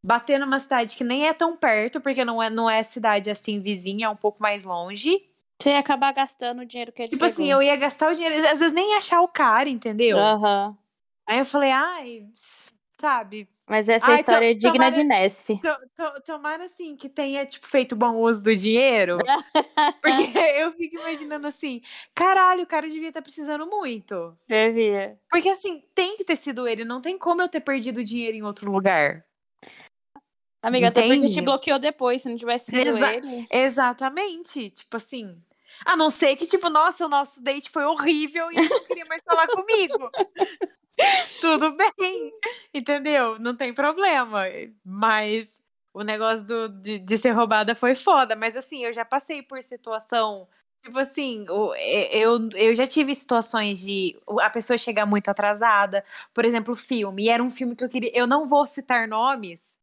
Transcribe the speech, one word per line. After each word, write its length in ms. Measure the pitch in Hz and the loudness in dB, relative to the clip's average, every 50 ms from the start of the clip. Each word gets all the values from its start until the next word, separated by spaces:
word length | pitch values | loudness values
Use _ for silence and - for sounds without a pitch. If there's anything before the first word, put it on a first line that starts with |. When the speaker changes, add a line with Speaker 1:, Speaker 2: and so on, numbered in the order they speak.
| - | 2
Speaker 1:
bater 340 | 185 233 240 233 - 285 277 | 0 0 0 2 2 2 2
numa 220 | 285 269 269 269 | 2 0 0 -2
cidade 360 | 269 - 269 247 233 214 - | 0 0 0 0 0 -2 -4
que 80 | - 254 | -6 -4
nem 220 | 240 247 269 294 311 | -2 0 2 2 0
é 40 | |
tão 240 | 311 311 339 330 339 | 2 2 0 -2 0
perto, 440 | 330 - 269 220 214 214 240 - 311 | 0 2 2 2 2 0 -2 -4 -4
porque 240 | - 277 269 254 254 | -4 -2 0 0 -2
não 180 | 240 233 226 | -2 0 -2
é, 80 | 226 226 | -2 -2
não 180 | 220 226 233 226 | -2 0 0 2
é 140 | 220 220 | 2 2
cidade 480 | 220 - - 247 220 226 208 208 190 208 | 0 -2 -6 -2 0 2 2 2 0 -2
assim 280 | 208 - - - 208 208 | -4 -4 -4 -4 -6 -6
vizinha, 480 | 190 202 208 185 180 190 196 208 226 | -4 -4 -4 -4 -4 -4 -4 -4 -4
é 40 | 220 | -4
um 60 | 214 | -4
pouco 240 | 214 - 208 208 _ | 0 -2 -2 -2 _
mais 220 | 214 208 202 202 185 | -2 -2 -2 -2 -6
longe." 600 | 190 180 175 170 185 202 202 220 302 359 392 _ _ _ _ _ _ _ _ | -8 -8 -8 -8 -10 -10 -6 0 0 0 0 _ _ _ _ _ _ _ _
Speaker 2:
Você 100 | - 285 | 0 2
ia 80 | 285 285 | 2 2
acabar 340 | 277 285 285 254 262 269 | 2 0 0 0 0 -2
gastando 480 | 269 269 269 262 - _ 254 240 240 247 | 0 0 -4 -4 -4 _ -8 -8 -8 -8
o 40 | 247 | -12
dinheiro 260 | 233 240 247 240 233 | -14 -12 -12 -12 -12
que 80 | - - | -10 -10
ele 60 | 240 226 | -10 -8
Speaker 1:
Tipo 140 | - 269 320 | -2 0 2
assim, 200 | 349 330 - 311 | 2 2 2 2
Speaker 2:
pegou. 100 | 285 277 | 2 4
Speaker 1:
eu 80 | 269 | 4
ia 140 | 277 285 294 | 4 4 2
gastar 340 | 269 277 294 - - 311 311 | 2 0 -4 -2 0 0 0
o 40 | 339 | 0
dinheiro, 220 | 320 339 320 311 302 311 302 | 0 -2 -2 0 2 2 2
às 120 | 302 285 | 4 4
vezes 120 | 330 330 302 | 2 2 2
nem 160 | 339 381 415 | 2 0 2
ia 60 | 415 415 | 0 0
achar 240 | 392 - 349 339 | 0 2 4 4
o 60 | 359 359 | 4 2
cara, 400 | _ - 294 247 214 226 277 285 | _ 2 2 4 4 4 2 0
entendeu? 500 | 262 226 - 233 214 214 240 233 202 202 | -2 -6 -6 -6 0 2 2 4 6 6
Speaker 2:
Aham. 580 | 202 214 214 214 208 208 202 196 196 208 208 _ _ _ _ _ _ _ _ _ _ | 4 4 4 4 2 2 2 2 -2 -4 -8 _ _ _ _ _ _ _ _ _ _
Speaker 1:
Aí 140 | - 220 247 | -2 0 0
eu 60 | 269 | 0
falei, 260 | 262 - 294 285 269 | 0 0 2 2 4
"Ai, 560 | 262 262 294 339 359 339 277 247 240 226 208 208 233 | 2 2 0 -2 -4 -8 -12 -14 -14 -16 -18 -20 _
s-, 380 | - - - - - - - _ _ _ _ | -20 -18 -16 -16 -16 -18 -20 _ _ _ _
sabe?" 580 | _ - - 302 269 240 220 196 202 214 202 _ _ _ _ - | _ -4 -2 0 0 0 -2 -6 -12 -14 -14 _ _ _ _ -2
Speaker 2:
Mas 200 | 208 214 214 208 | 0 0 4 4
essa 220 | 226 226 226 254 | 2 4 6 6
Speaker 1:
Ai, 80 | 294 294 | 4 4
Speaker 2:
história 280 | - - 226 226 233 | 4 4 4 6 6
Speaker 1:
to-, 40 | 233 | 4
Speaker 2:
é 40 | 233 | 2
digna 180 | 214 220 247 | 4 4 4
Speaker 1:
tomara, 180 | 330 254 262 262 | 4 6 4 4
Speaker 2:
de 140 | 254 285 302 | 4 4 2
Nesf. 420 | 285 247 196 190 196 196 - - - 220 202 | 4 4 4 4 2 0 -2 -4 -4 -6 -2
Speaker 1:
to-, 260 | - 320 302 269 262 247 _ | -2 -2 -4 -4 -6 -20 _
to-, 260 | - 339 311 277 277 269 | -8 -8 -8 -8 -10 -12
tomara, 380 | - 320 294 285 302 311 330 359 | -12 -12 -8 -6 -8 -8 -8 -10
assim, 320 | 359 - - 349 320 294 | -14 -14 -14 -14 -14 -14
que 120 | 262 - 269 | -14 -16 -12
tenha, 380 | _ - 294 277 269 277 277 | _ -6 -4 -4 -2 -4 -6
tipo, 180 | 277 - - - - | -6 -10 -18 -14 0
feito 260 | - 277 254 254 240 | 2 2 2 2 -2
bom 220 | 214 240 233 226 | 0 0 0 2
uso 260 | 226 226 226 226 208 | 2 2 2 2 2
do 120 | 196 214 220 | 2 2 2
dinheiro. 600 | 196 185 220 220 233 262 269 247 220 190 175 175 175 | 2 2 2 4 4 4 4 4 4 2 2 2 -2
Speaker 2:
<laughs> 840 | - 254 277 311 320 - _ 311 294 - _ - 294 294 - _ | 2 2 0 0 0 0 _ 0 0 0 _ 2 2 2 0 _
Speaker 1:
Porque 80 | - 311 | 2 2
<laughs> 480 | 262 269 339 254 - - 339 311 285 285 | 4 4 2 2 2 2 4 4 4 2
eu 140 | 311 339 | 0 -2
fico 240 | 330 339 339 302 330 | -2 -6 -8 -8 -8
imaginando 500 | 330 311 330 330 294 302 294 302 294 285 | -10 -8 -8 -8 -8 -10 -10 -10 -8 -8
assim, 340 | 294 285 - - 294 254 233 _ - - - - _ | -8 -8 -8 -8 -8 -10 -10 _ -18 -20 -20 -20 _
"Caralho, 520 | _ - 339 370 381 381 370 370 370 359 349 | _ 0 2 4 6 6 6 4 4 2 -2
o 20 | |
cara 220 | - - 311 302 320 | -4 -4 -4 -4 -4
devia 240 | 302 320 311 330 | -10 -10 -10 -10
tá 100 | - 320 | -10 -12
precisando 440 | 302 - - - 302 294 302 294 311 339 | -14 -12 -14 -12 -8 -6 -6 -6 -6 -6
muito." 640 | 415 415 381 269 240 214 180 - 202 180 170 170 165 _ _ _ | -6 -6 -6 -6 -8 -10 -10 -10 -8 -8 -8 -10 -14 _ _ _
Speaker 2:
Devia. 680 | 220 220 220 226 226 226 226 214 202 202 196 208 214 _ _ _ | 2 2 2 2 2 2 2 2 0 -2 -4 -6 -12 _ _ _
Speaker 1:
Porque, 180 | - 349 330 370 | 0 2 2 2
assim, 320 | 392 381 - 403 349 294 _ _ _ | 0 0 -2 -6 -8 -10 _ _ _
tem 220 | - 359 370 415 | -2 -2 -2 -2
que 80 | 440 370 | -8 -2
ter 100 | - 330 | -2 -2
sido 300 | - - 285 262 226 247 | -2 -2 -8 -8 -6 -4
ele, 180 | 240 226 208 233 | -4 -4 -4 -6
não 160 | 233 247 254 | -8 -8 -8
tem 160 | 247 320 370 | -6 -8 -8
como 240 | 381 - 339 349 339 | -4 -2 -2 0 0
eu 80 | 359 349 | 0 -2
ter 120 | - 311 | -2 -6
perdido 400 | - - 269 269 220 254 226 233 | -4 -2 -4 -2 -4 -6 -6 -6
o 40 | 240 | -6
dinheiro 320 | 208 226 240 233 226 226 | -6 -6 -6 -6 -6 -8
em 60 | 220 | -8
outro 260 | 214 208 202 - 208 202 | -8 -10 -10 -8 -6 -2
lugar. 540 | 196 196 190 196 185 160 147 143 - 160 _ _ _ _ _ _ _ _ - - - - - - _ _ _ _ _ - _ _ _ _ _ _ _ _ | -2 2 2 2 4 4 2 2 0 -4 _ _ _ _ _ _ _ _ -20 -20 -20 -20 -20 -20 _ _ _ _ _ -20 _ _ _ _ _ _ _ _
Speaker 2:
Amiga, 280 | - 226 247 254 240 233 | -4 0 2 4 4 6
até 140 | 233 240 | 6 6
porque 260 | 226 233 262 285 262 233 | 6 6 6 6 4 2
te 60 | 202 | 2
Speaker 1:
Entende? 80 | 185 | 2
Speaker 2:
bloqueou 360 | - 269 269 269 269 330 285 277 | 0 0 0 0 2 0 0 2
depois, 440 | 247 302 302 _ 262 247 240 262 | 0 -2 -2 _ 0 0 0 0
se 60 | - 262 | -4 -8
não 80 | 233 | -10
tivesse 300 | 233 233 233 240 247 - | -8 -4 -4 -4 -4 -4
sido 100 | - 233 | -4 0
Speaker 1:
Exa-, 380 | 247 254 294 277 214 277 277 - | 0 2 2 2 2 2 2 0
Speaker 2:
ele. 320 | 247 269 277 254 240 233 - | -2 -8 -10 -10 -12 -10 -2
Speaker 1:
exatamente, 1200 | - 240 262 269 240 262 262 247 247 247 269 269 269 339 403 403 339 330 349 - - 294 233 196 | 0 2 2 2 2 2 0 0 0 -2 -6 -6 -4 -4 -6 -6 -6 -10 -14 -12 -10 -10 -10 -10
tipo 260 | _ - - _ - | _ -20 -20 _ -10
assim... 400 | 226 226 - - 247 220 196 175 170 _ _ _ _ _ _ - - - | -10 -10 -10 -12 -14 -14 -14 -18 -20 _ _ _ _ _ _ -20 -8 -2
a 120 | - 359 | 0 2
não 120 | 330 311 311 | 4 4 4
ser 280 | 285 - 330 285 277 | 4 4 4 4 2
que, 100 | 269 339 | 0 -2
tipo, 220 | 330 - 381 - 339 | 0 0 0 0 2
"Nossa, 340 | 311 302 320 359 359 - 349 | 2 4 4 4 2 0 -4
o 20 | 311 | 0
nosso 340 | 285 285 277 - - - | 0 0 0 -2 -8 -8
date 260 | 247 277 277 285 285 - | -6 -6 -6 -6 -8 -6
foi 140 | - 320 285 | -4 -2 0
horrível 680 | 294 330 294 - 311 330 302 302 294 302 339 330 339 | 0 0 0 2 2 2 0 0 -4 -4 -6 -6 -4
e 40 | 339 | 0
ele 120 | 339 320 320 | 0 2 2
não 160 | - 480 - | 2 -2 -2
queria 200 | _ - 349 330 | _ -8 -8 -6
mais 160 | 320 320 330 _ | -8 -8 -10 _
falar 220 | - 330 330 330 330 | 0 2 2 4 2
comigo." 600 | 480 381 381 427 453 427 381 302 - 427 269 240 - - 381 - _ 339 381 381 349 _ 392 - _ _ _ _ _ - | 0 -4 0 0 2 2 2 0 -2 -6 -6 -6 -4 -4 -4 -4 _ -4 -4 -4 -4 _ -10 -10 _ _ _ _ _ 2
Speaker 2:
<laughs> 420 | 640 807 784 762 698 - - - | 2 4 4 2 -2 -4 -8 -2
Speaker 1:
Tudo 360 | - 330 311 302 294 311 285 | 0 2 2 4 2 0 2
bem, 560 | 311 392 415 - - 381 370 381 - 466 - 453 440 - 453 480 - - _ _ | 2 0 0 2 0 -2 -2 -2 -4 -10 -10 -12 -10 -10 -10 -10 -12 -18 _ _
entendeu? 640 | 285 233 277 294 285 269 302 302 277 247 226 220 214 | -8 -2 -2 -2 -2 0 0 2 2 2 0 -2 -4
Não 180 | 226 240 247 | -6 -8 -6
tem 180 | 233 277 247 240 | -6 -6 -8 -4
problema, 720 | 262 277 294 311 349 403 381 320 269 247 226 214 202 190 190 - - - - 220 _ _ | -2 -2 -2 0 0 0 2 2 2 0 -2 -4 -4 -4 -4 -8 -10 -14 -16 -18 _ _
mas 760 | 185 190 202 214 220 220 214 214 214 214 226 220 - - - _ _ _ _ _ _ _ | -14 -6 -2 0 2 2 2 0 0 -2 -4 -4 -6 -16 -18 _ _ _ _ _ _ _
o 80 | 190 | -10
negócio 420 | 208 208 214 214 220 220 226 220 208 | -6 -6 -4 0 0 0 0 0 -4
do, 220 | 202 233 226 226 220 | -6 -6 -6 -6 -6
de, 300 | 196 196 190 202 214 202 | -10 -12 -10 -10 -10 -10
de 200 | 185 185 220 214 | -2 -2 0 2
ser 140 | - 254 | 2 2
roubada 420 | 233 226 233 208 220 214 214 208 233 | 4 2 2 2 2 0 2 0 -2
foi 200 | - - 240 262 | 0 2 0 0
foda, 400 | 262 - - 381 269 254 214 220 | 2 4 4 6 6 4 2 0
mas 200 | 214 220 226 220 | -2 -2 -4 -4
assim, 280 | 254 262 - 320 277 240 | -4 -8 -8 -8 -6 -8
eu 80 | 233 | -8
já 120 | 226 233 226 | -6 -6 -6
passei 380 | _ 262 277 277 - 320 285 | _ -2 -4 -4 -4 -8 -10
por 200 | 262 _ 269 262 | -12 _ -14 -14
situação, 840 | - - 254 240 _ - 220 220 220 - 240 233 220 214 208 196 185 _ _ _ _ _ _ _ _ | -14 -14 -16 -16 _ -8 -8 -8 -6 -2 0 0 0 0 -4 -10 -16 _ _ _ _ _ _ _ _
tipo 140 | 233 240 262 | -10 -4 -4
assim, 480 | 269 269 269 - 285 262 240 214 208 175 | -4 -4 -4 -6 -6 -6 -6 -10 -8 -4
o, 260 | 175 202 214 175 - | -2 -2 -2 -2 -2
e-, 340 | - 87 104 143 208 185 - - 214 | -4 -2 0 0 0 0 0 2 2
eu, 280 | 220 226 233 240 226 226 196 | 4 4 4 2 0 -4 0
eu 220 | 190 214 226 233 | 2 4 4 4
já 100 | 226 254 | 4 0
tive 280 | 262 - 311 302 269 285 | 0 2 0 0 0 0
situações 640 | - - - 254 233 226 - - 226 208 208 202 180 | -4 -2 0 0 2 2 0 0 0 -2 -2 -4 -6
de 360 | 185 196 202 196 190 175 - - _ | -6 -6 -4 -2 -2 -4 -6 -8 _
o, 140 | - 208 226 | -6 -2 0
a 100 | - 214 | 0 0
pessoa 280 | 214 233 220 - 247 226 | 0 -2 -2 -2 -2 -2
chegar 280 | - - 220 214 208 | -2 -2 -2 -2 0
muito 220 | 208 208 208 202 - | 2 2 0 0 -2
atrasada, 760 | 202 - 202 208 208 208 226 233 214 202 202 196 196 202 196 _ - - - _ _ | -2 0 0 0 0 2 2 4 4 4 2 2 0 -4 -4 _ -18 -20 -20 _ _
por 100 | - 233 | 0 0
exemplo, 300 | 233 240 226 214 220 240 | 2 2 0 -2 -4 -8
filme, 480 | 226 - - 262 233 208 196 190 196 208 | -8 -6 -4 -4 -4 -4 -4 -4 -2 2
e 40 | 220 | 2
era 120 | 233 233 | 2 2
um 80 | 240 254 | 0 -2
filme 240 | 247 - 262 240 240 | -4 -4 -6 -6 -6
que 100 | - 254 | -6 -8
eu 40 | 254 | -6
queria, 240 | 254 262 226 240 - | -4 -4 -6 -2 0
eu 120 | 247 247 | 0 2
não 200 | 240 269 294 311 | 2 2 0 2
vou 200 | 262 285 285 285 | 4 4 2 2
citar 420 | - - 285 269 _ 254 240 226 220 | 2 -2 -10 -4 _ 0 0 0 -2
nomes 680 | 214 220 233 262 277 247 208 180 170 165 - - - _ | -2 0 0 0 0 -2 -6 -10 -10 -8 -8 -8 -8 _